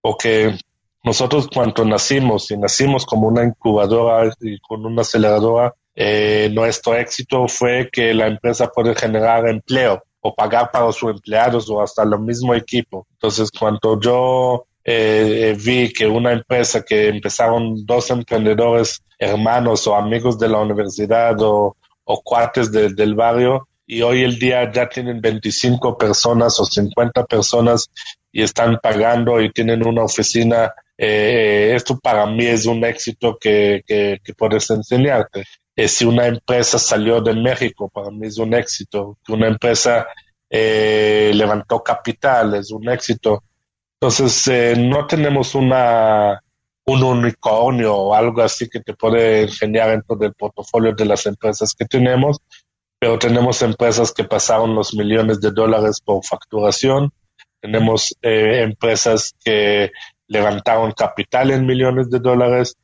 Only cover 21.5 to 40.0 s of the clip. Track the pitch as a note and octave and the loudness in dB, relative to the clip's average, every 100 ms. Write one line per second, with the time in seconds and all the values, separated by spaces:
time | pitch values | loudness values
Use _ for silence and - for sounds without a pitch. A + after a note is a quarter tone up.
21.5 | G#2 G2+ - _ _ - A2 - A#2+ A#2 | 2 0 -4 _ _ -8 -8 -2 -2 0
22.5 | - A2+ G#2+ G#2 G2 G#2+ G#2 A#2 A#2 B2 | -2 -2 0 0 2 0 2 0 2 0
23.5 | C3 - _ _ A2+ A#2 B2+ B2+ A#2+ B2+ | 0 -6 _ _ -4 0 2 0 0 0
24.5 | B2 A#2+ A#2+ A#2+ - B2 A#2 A2 A2 G#2+ | 0 0 -2 -4 -6 -8 -2 -2 -2 -6
25.5 | - B2+ B2 B2 - G#2+ G2+ - A#2 A#2 | -2 0 0 -2 -2 0 0 2 2 2
26.5 | - G#2 - G2+ - A#2+ B2 A#2+ A2 G2+ | 0 -2 -2 -2 -2 -2 -2 0 -2 0
27.5 | A#2 A#2 A#2+ - - - - _ - G#2+ | 2 2 2 -2 -14 -18 -20 _ -4 -4
28.5 | - A#2 A2+ A2+ G#2+ A2+ A#2+ A#2 A#2 G#2+ | 0 0 0 0 0 2 2 2 2 0
29.5 | - A2+ A#2 A2+ A#2 A2 - G#2+ A#2 A#2 | 0 -2 0 0 0 -2 -2 -2 0 2
30.5 | A#2 A2 - _ - G#2+ G#2 G#2 A#2+ G#2+ | 2 0 -4 _ -4 0 2 2 2 2
31.5 | G#2 G#2 A#2+ - B2+ B2+ G#2+ G#2 A2 A#2+ | 2 2 2 -2 -4 0 2 2 0 0
32.5 | A2+ A2 A#2 A#2 A#2 - A2+ A#2+ A2 A2 | 0 0 0 -2 -4 -10 -2 -4 -2 2
33.5 | G#2 G#2 G2+ - G#2+ G2+ G2 - - A2 | 2 4 0 0 0 0 -4 -10 -4 -2
34.5 | G#2+ - A2 A2 B2 C#3 B2+ G#2+ G2 F#2+ | 0 0 -4 0 0 2 2 -2 -8 -14
35.5 | - _ - G#2+ - A#2 A#2 A#2+ A#2 - | -20 _ -2 -2 0 2 2 2 -2 -2
36.5 | B2 A#2 A#2+ - A2 G#2+ A#2 A2 A2 A#2+ | 0 0 -2 0 0 2 0 0 0 -2
37.5 | B2 A#2 - G2 - G2+ G#2 A2 G#2 A2+ | -2 -6 -6 -12 -10 -12 -12 -12 -6 -2
38.5 | A#2+ A#2+ - G2+ G#2 G2+ G#2 - A2 A2+ | -2 -2 -10 -8 -8 -8 -14 -6 -2 0
39.5 | A2 A#2+ A2+ B2 A#2 | 0 0 0 0 0